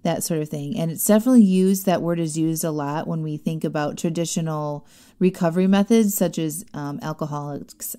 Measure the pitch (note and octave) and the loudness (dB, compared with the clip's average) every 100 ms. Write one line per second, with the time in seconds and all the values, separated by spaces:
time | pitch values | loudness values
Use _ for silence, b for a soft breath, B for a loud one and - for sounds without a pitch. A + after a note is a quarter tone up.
0 | F3 D#3+ - D#3+ D3+ D3 C#3+ - E3 - | -4 -2 -2 -4 -4 -6 -6 -4 -4 -2
1 | - G#3+ A#3+ B3+ G3 F#3 F#3+ F#3+ F#3+ E3+ | 4 4 6 6 8 6 4 2 2 0
2 | E3 E3+ D#3+ D#3+ D#3+ D#3+ E3 D3+ C#3+ D3+ | 0 -2 -2 0 -2 0 -2 -4 -4 -4
3 | - E3 D#3 D3+ D#3+ D#3+ D#3+ D3+ D3 - | -4 -6 -6 -6 -6 -4 -4 -2 -4 -4
4 | F3 E3 E3 F#3 D#3+ D#3 D3 D3 b b | -4 -2 -4 -4 -4 -4 -6 -8 b b
5 | b _ F#3 F#3 E3+ F3+ F#3+ G3 G3+ A3+ | b _ 0 2 0 2 4 4 4 4
6 | G#3 - F3 - D#3+ D#3 - D3 C#3+ C#3+ | 4 2 -2 -2 -4 -6 -12 -10 -8 -8
7 | D#3 D#3 C#3+ D3 D3 C#3 - - - | -8 -6 -6 -6 -8 -10 -12 -14 -14